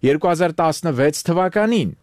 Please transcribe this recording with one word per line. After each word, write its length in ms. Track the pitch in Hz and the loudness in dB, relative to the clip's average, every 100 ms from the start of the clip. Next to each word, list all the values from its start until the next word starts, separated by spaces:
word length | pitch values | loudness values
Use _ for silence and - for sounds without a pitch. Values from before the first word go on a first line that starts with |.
երկու 280 | 131 151 185 | 2 2 0
հազար 240 | 165 175 160 | 0 0 0
տասնվեց 640 | 165 151 170 127 143 147 | -2 0 -4 0 0 0
թվականին։ 680 | - 170 185 208 220 233 107 76 | -2 0 0 0 0 0 -2 -6